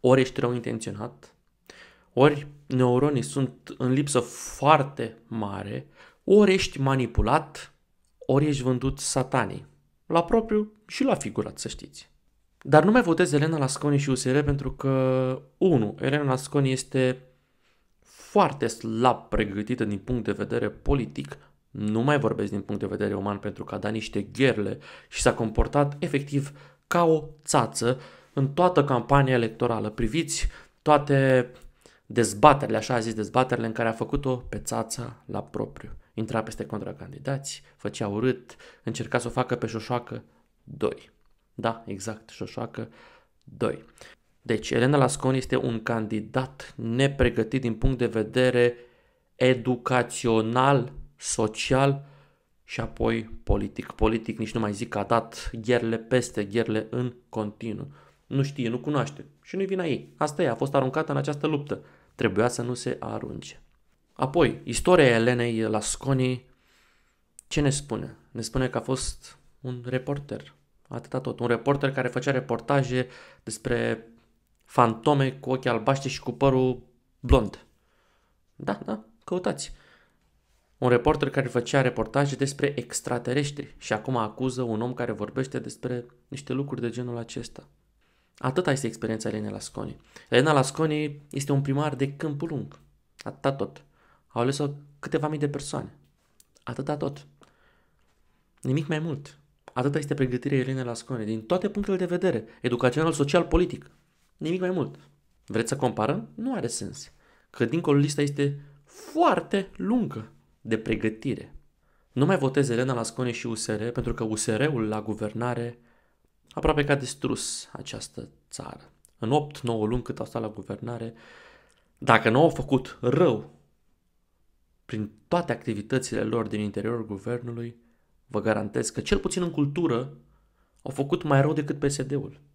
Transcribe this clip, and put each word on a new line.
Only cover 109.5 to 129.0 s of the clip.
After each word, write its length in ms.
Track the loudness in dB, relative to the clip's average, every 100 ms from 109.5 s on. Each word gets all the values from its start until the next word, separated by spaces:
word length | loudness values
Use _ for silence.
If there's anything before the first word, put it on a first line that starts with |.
| -4 -4 -6
lungă 560 | -2 0 0 -6 -12 _ _ _
de 180 | -4 -4
pregătire. 760 | -2 -2 -2 -2 -6 -6 -8 -20 _ _ _ _ _
Nu 120 | 0
mai 140 | 2 4
votez 300 | 2 2 2
Elena 260 | 2 0
Lasconi 380 | -2 -4 -4 -4
și 140 | -4 -6
U 80 |
S 120 | -6 -4
R 220 | -4 -2
pentru 260 | -4 -4
că 100 | -2
U 100 | -2
S 120 | -2 0
R-ul 420 | 0 0 0 -2
la 140 | -4
guvernare 760 | -4 -6 -6 -4 -4 -4 -6 -10 _ _ _ _ _ _ _
aproape 340 | -2 2 2
că 80 | 2
a 40 | 2
distrus 720 | 0 -6 -4 -4 -6 -8 -12
această 560 | -14 -12 -12 -12 -14 -16 _ _
țară. 420 | -14 -14 -14 -20 _ _ _
În 140 | 0
opt, 280 | 0 0 -8
nouă 260 | -4 -2 0
luni 160 | -2
cât 160 | -4 -8
au 80 | -6
stat 160 | -6
la 60 | -6
guvernare, 640 | -10 -12 -10 -8 -10 -10 -14 -20 -20 -20 -20 _ _ _ _
dacă 320 | 6 6 8
nu 100 | 6
au 80 | 4
făcut 500 | 4 0 0 0 -4
rău 600 | 0 4 4 2 -4 _ _ _ _ _ _ _ _ _ _ _ _ _
prin 260 | _ -6 -6 -10 _
toate 240 | -2 0
activitățile 720 | -4 -4 -6 -2 -2 -2 -4
lor 240 | -2 -2 -2
din 140 | -2
interiorul 460 | -4 -4 -4 -4 -6
guvernului, 720 | -8 -6 -6 -6 -10 -10 -14 _ _ _ _ _
vă 140 | -4
garantez 500 | 0 0 0 -4 -4
că, 100 | -6